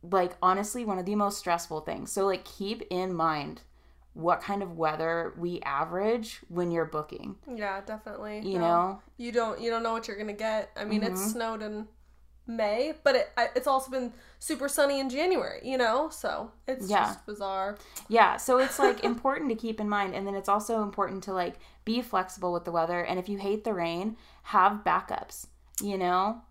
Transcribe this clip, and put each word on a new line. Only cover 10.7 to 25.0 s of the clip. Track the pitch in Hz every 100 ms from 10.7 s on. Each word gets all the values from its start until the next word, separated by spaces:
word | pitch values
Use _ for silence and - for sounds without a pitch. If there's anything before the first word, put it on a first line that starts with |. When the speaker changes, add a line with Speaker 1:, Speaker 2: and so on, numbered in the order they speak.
Speaker 2:
I | - 208
mean, | 214
it's | 208 185
Speaker 1:
Mm-hmm. | 202
Speaker 2:
snowed | 226 226 220
in | 214 214 214 - - - - - -
May, | 226 214 214 285 311
but | -
it, | 254 - -
I, | 240
it's | 254 247
also | 262 262
been | 262 240 - - -
super | - 311 269
sunny | 294 277 277
in | 269
January, | 254 349 359 185 -
you | - 262
know? | 240 233 311
So, | - 220 - 220 - -
it's | 262 190
Speaker 1:
Yeah. | 202 113
Speaker 2:
just | 196 -
bizarre. | 208 196 190 196 208 - - -
Speaker 1:
Yeah, | 226 202 -
so | - 254
it's, | 262 -
like, | 392 -
Speaker 2:
<laughs> |
Speaker 1:
important | 247 233 269 277 294
to |
keep | 226 226 220
in | 208
mind, | 208 196 185
and | 196
then |
it's | 196 196
also | 202 214 226
important | 208 196 190 190
to, | 185
like, | 190 175 - - -
be | - 233
flexible | 247 196 185 - 180
with | 175
the | 175
weather, | 170 165 175
and | 175 185
if | 180
you | 202
hate | 196 214
the | 220
rain, | 196 170 170 202 226 - -
have | - 208 190 208
backups, | 196 170